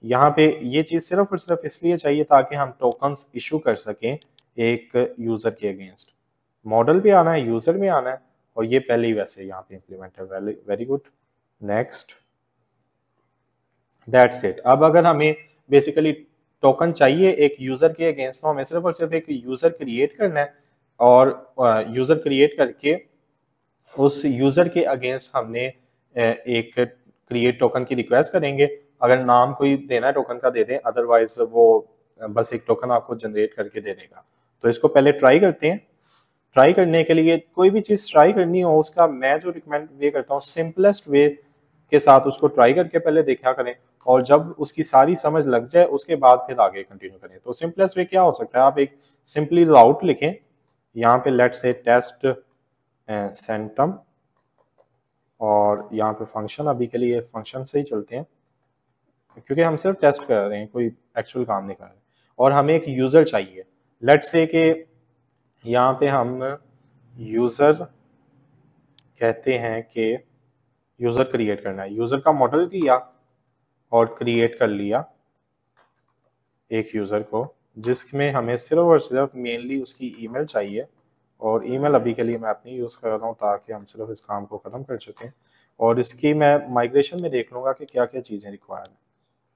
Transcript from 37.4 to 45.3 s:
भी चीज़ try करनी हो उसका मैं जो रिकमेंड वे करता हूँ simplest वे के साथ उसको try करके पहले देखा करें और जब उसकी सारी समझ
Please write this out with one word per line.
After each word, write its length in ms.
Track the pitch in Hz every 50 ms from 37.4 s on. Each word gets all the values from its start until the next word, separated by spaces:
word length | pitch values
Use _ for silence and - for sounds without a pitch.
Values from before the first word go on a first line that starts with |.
| - _ _ - 185 190
भी 120 | 196 220
चीज़ 300 | 202 - 214 196 - -
try 220 | - 156 151 175 208
करनी 280 | 214 180 170 175 185
हो 180 | 180 170 156 156
उसका 280 | 156 156 - 175 170 160
मैं 320 | 143 127 131 135 143 156
जो 100 | 165 180
रिकमेंड 400 | 165 165 - 151 151 147 151 156 139
वे 180 | 139 143 147
करता 220 | 143 139 127 - 139
हूँ 80 | 139
simplest 680 | - - - 170 165 165 165 185 190 202 202 196 - 156
वे 340 | 143 143 147 147 143 - _ _ _ _ _ _ _ _ _ _
के 80 | - 147
साथ 220 | 139 143 135 135
उसको 260 | 131 139 131 - - 143
try 260 | - - 120 120 139
करके 260 | 175 175 165 - 170
पहले 240 | 165 170 151 160 151
देखा 300 | 139 131 - - 127 131
करें 220 | 135 127 123 123 - _ _ _ _ _ -
और 140 | 127 131
जब 340 | 127 123 143 151 160 170 165 -
उसकी 240 | 151 - - - 156
सारी 320 | - - 135 135 156 185
समझ 320 | - - 151